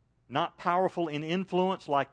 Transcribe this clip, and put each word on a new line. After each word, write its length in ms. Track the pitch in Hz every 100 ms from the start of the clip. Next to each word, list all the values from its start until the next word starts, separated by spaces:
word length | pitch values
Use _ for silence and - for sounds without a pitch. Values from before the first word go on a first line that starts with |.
| _ _ -
not 280 | 135 170 -
powerful 520 | 180 180 180 175 165
in 140 | 147
influence 680 | 156 185 185 180 185 185 -
like 200 | 139 131